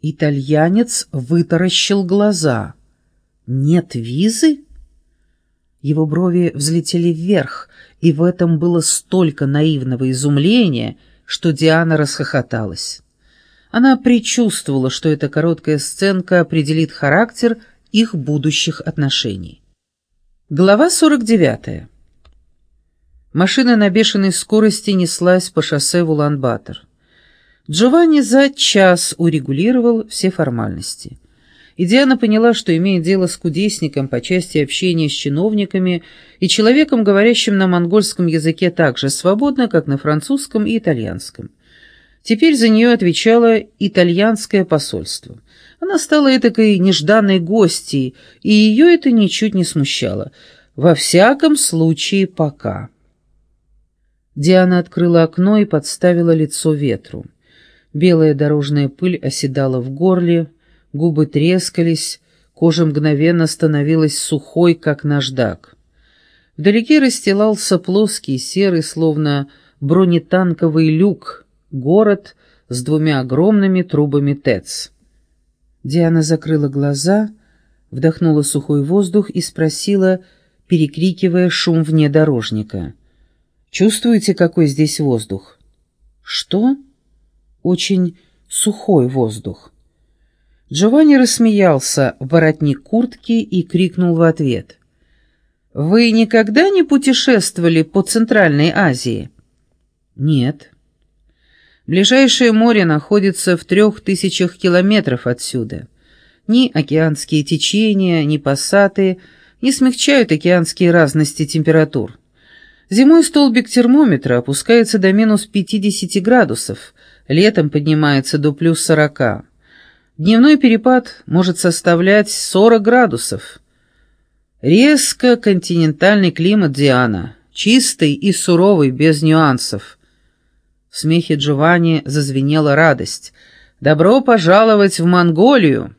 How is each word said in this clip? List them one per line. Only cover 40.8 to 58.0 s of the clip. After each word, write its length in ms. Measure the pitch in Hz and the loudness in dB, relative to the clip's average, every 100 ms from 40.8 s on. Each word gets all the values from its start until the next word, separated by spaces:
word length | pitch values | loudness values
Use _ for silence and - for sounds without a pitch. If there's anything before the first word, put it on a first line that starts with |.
| 220 135 107 87 - - - _ _ _ _ _ _ _ | -2 -4 -6 -10 -14 -18 -20 _ _ _ _ _ _ _
Теперь 320 | - 220 320 285 | -4 0 2 2
за 140 | 226 | 2
неё 240 | 220 233 | 4 4
отвечало 680 | 233 180 160 220 226 233 226 - _ | 2 0 0 2 4 4 0 -2 _
итальянское 840 | 196 - 175 170 214 214 - 202 | -4 0 2 2 0 -2 -2 -2
посольство. 760 | 185 151 - 95 80 - - - _ _ _ _ | 0 -2 -4 -10 -10 -14 -16 -20 _ _ _ _
Она 200 | 359 381 | -6 -4
стала 360 | - 302 277 262 | 0 2 2 2
этакой 440 | 240 226 220 196 | 0 2 2 2
нежданной 600 | 185 170 151 220 202 185 | 2 0 2 2 2 0
гостьей, 760 | 165 220 185 - - 143 127 - - _ | 0 0 0 0 -6 -6 -6 -8 -20 _
и 100 | - | 0
её 360 | 214 220 214 339 | 4 4 4 4
это 240 | 339 285 | 4 2
ничуть 420 | 233 196 - 214 | 2 0 0 -2
не 120 | 196 170 | -2 -2
смущало. 680 | 160 139 - 117 98 101 _ - _ _ - | -2 -4 -4 -6 -6 -10 _ -20 _ _ -2
Во 200 | 151 151 | 0 2
всяком 600 | - 170 208 277 320 294 | 0 2 4 2 0 0
случае, 680 | - 165 160 160 - 196 190 | -2 0 0 -2 -2 -2 -2
пока. 640 | - 156 - - 98 104 _ _ _ _ _ _ _ _ _ _ _ _ _ _ - | -2 -6 -4 -10 -10 -12 _ _ _ _ _ _ _ _ _ _ _ _ _ _ -6
Диана 440 | 147 185 185 180 | 2 2 4 0
открыла 440 | 175 - 175 170 | -2 -2 2 2
окно 340 | 165 165 185 214 | 0 0 0 2
и 80 | 208 | 0
подставила 680 | 156 156 - 180 175 170 | -2 -6 -2 0 2 2
лицо 400 | 160 151 - 160 | 0 -2 -4 -4
ветру. 520 | 151 143 98 - - - _ _ _ _ _ _ | -2 -2 -4 -8 -16 -16 _ _ _ _ _ _
Белая 400 | 147 | 0